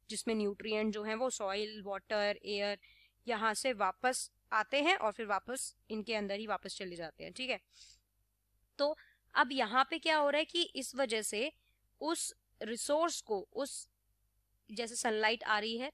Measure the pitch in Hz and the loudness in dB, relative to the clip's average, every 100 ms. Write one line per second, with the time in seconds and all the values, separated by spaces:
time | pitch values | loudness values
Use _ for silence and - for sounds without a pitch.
0 | - 214 - 220 208 202 220 214 220 208 | -12 -6 -2 0 0 -2 -2 0 0 0
1 | 208 220 254 - 202 196 214 214 196 190 | -2 0 0 0 -2 -2 -4 -6 -8 -8
2 | - 214 202 208 - 202 202 202 - - | -2 2 2 0 -4 -2 -2 -2 -10 -20
3 | _ _ - 220 220 214 262 220 196 - | _ _ -4 0 2 2 0 2 2 2
4 | 254 262 - _ _ 220 214 277 302 392 | 2 2 -4 _ _ 0 2 4 4 4
5 | 214 208 220 196 - 262 - - - 214 | 2 -2 -2 -2 -2 -6 -8 -12 -8 -8
6 | 202 220 202 202 220 190 190 - 185 170 | -4 -2 -2 -4 -4 -4 -6 -8 -8 -8
7 | 165 - 160 196 254 220 - - - - | -10 -10 -12 -8 -6 -6 -8 -20 -20 -20
8 | _ _ _ _ _ _ _ - 285 311 | _ _ _ _ _ _ _ -2 0 0
9 | - _ _ - 269 269 220 247 269 330 | -10 _ _ 2 4 2 2 4 2 2
10 | 320 311 285 285 311 349 339 - 262 247 | 2 4 4 2 0 -2 -2 -4 -6 -2
11 | 262 220 208 208 285 - _ _ _ - | 0 0 -2 -2 -4 -6 _ _ _ -6
12 | 302 330 - - _ - 220 233 - 294 | -2 -2 -4 -8 _ -10 -6 -4 2 4
13 | 339 - - 202 - - 269 - - _ | 4 0 -2 -4 -4 -6 -6 -8 -14 _
14 | _ _ _ _ _ _ - 214 233 240 | _ _ _ _ _ _ -12 -8 -6 -2
15 | 240 214 214 226 - 214 220 226 254 | 0 4 4 2 2 0 0 -4 -6